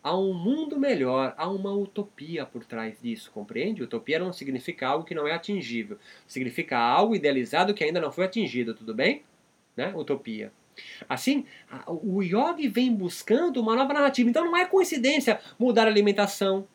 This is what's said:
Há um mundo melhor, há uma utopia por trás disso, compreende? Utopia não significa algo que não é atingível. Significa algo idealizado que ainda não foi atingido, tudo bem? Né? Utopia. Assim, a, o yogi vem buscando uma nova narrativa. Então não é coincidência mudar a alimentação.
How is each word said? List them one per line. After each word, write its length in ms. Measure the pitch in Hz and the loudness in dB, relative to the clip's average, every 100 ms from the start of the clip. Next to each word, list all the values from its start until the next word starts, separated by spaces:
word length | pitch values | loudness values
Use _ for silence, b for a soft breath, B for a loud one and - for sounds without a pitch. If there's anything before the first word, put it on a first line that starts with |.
Há 140 | 143 185 | -2 0
um 160 | 196 | 0
mundo 440 | 180 185 294 311 285 | 0 0 0 -2 0
melhor, 560 | 277 196 127 131 131 - | 0 2 2 2 0 -2
há 120 | 170 | -4
uma 220 | 196 196 | -4 -4
utopia 720 | 202 196 - 202 - 151 165 131 | -4 -4 -6 -8 -12 -10 -8 -8
por 200 | 120 113 | -12 -10
trás 320 | 113 110 104 | -8 -8 -8
disso, 300 | 120 110 - | -8 -8 -10
compreende? 500 | 107 104 117 175 202 | -14 -8 -4 -4 -4
Utopia 380 | 120 117 - 156 | -6 -6 -2 -2
não 140 | 185 | -2
significa 520 | 170 139 131 - - 131 | -6 -8 -6 -8 -6 -2
algo 200 | 151 160 | -2 -4
que 100 | 165 | -4
não 100 | 147 | -2
é 60 | |
atingível. 680 | 170 - 202 120 117 104 104 B B _ | -4 -4 -6 -4 -6 -6 -12 B B _
Significa 500 | 131 127 - - 123 | -6 -6 -6 -2 2
algo 380 | 117 143 220 202 | 4 4 4 4
idealizado 580 | 143 131 120 156 190 | 2 2 0 2 2
que 120 | 202 156 | 2 0
ainda 160 | 170 | 0
não 100 | 151 | -4
foi 140 | 170 185 | -2 -2
atingido, 480 | 233 190 123 113 | 0 -2 -2 -4
tudo 200 | 110 113 | -6 -8
bem? 300 | 110 160 294 _ _ _ _ _ - | 0 0 0 _ _ _ _ _ -6
Né? 160 | 156 180 | -6 -6
Utopia. 560 | 147 139 120 107 104 _ _ B B B - | -4 -4 -4 -10 -10 _ _ B B B -8
Assim, 380 | 135 - 285 - B B | -2 0 0 -2 B B
a, 180 | 135 - | -16 -10
o 320 | 170 202 190 | -6 -2 -2
yogi 460 | 180 202 311 349 277 | 0 2 0 0 -2
vem 260 | 214 254 | 2 2
buscando 680 | 220 175 - - 240 349 254 | 2 -2 -6 0 2 2 0
uma 160 | 220 226 | 0 2
nova 160 | 269 | 2
narrativa. 360 | 294 277 269 240 | 4 2 4 4
Então 140 | 294 | 4
não 140 | 339 349 | 2 2
é 80 | 359 | 4
coincidência 760 | 381 359 294 247 302 247 208 B - | 4 4 2 2 2 2 0 B 0
mudar 260 | 247 226 | 4 6
a 80 | 220 | 6
alimentação. 760 | 208 208 202 202 - 196 196 196 | 6 4 4 0 2 0 0 -4